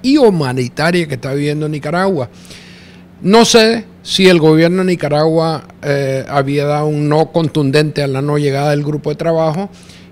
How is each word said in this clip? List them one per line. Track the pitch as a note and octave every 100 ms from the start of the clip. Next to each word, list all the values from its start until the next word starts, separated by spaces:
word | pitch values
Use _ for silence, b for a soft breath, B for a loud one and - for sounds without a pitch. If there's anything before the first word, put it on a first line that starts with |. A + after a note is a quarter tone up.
y | B3+ D4
humanitaria | A#3 F3 C3+ B2+ B2 - D#3+ F3 D#3
que | C3
está | C#3
viviendo | C#3+ D3 D3+ D3+
Nicaragua. | D3+ D3 E3+ G3 E3+ A#2 B B B B B B B - -
No | F3+ A3+
sé | A#3 A#3 A3 A3+ - -
si | - - F#3
el | F3
gobierno | D#3 D#3 E3+ F#3
de | F#3
Nicaragua, | E3+ D3 D3 D#3+ D#3+ D#3+ D#3 - -
eh, | D3+ C#3+ C3+ C3+ -
había | C#3+ C#3 C#3+
dado | C#3+ D3 D3+
un | D3 D3
no | D3+ D#3+
contundente | E3+ D#3 D#3 C#3 D3 D3+ D3
a | C#3
la | C3+
no | D3 D3
llegada | D3 C#3 D3
del | D3 D3
grupo | D3+ D3+
de | D3
trabajo, | E3 E3 D#3+ D#3 G3 B B B B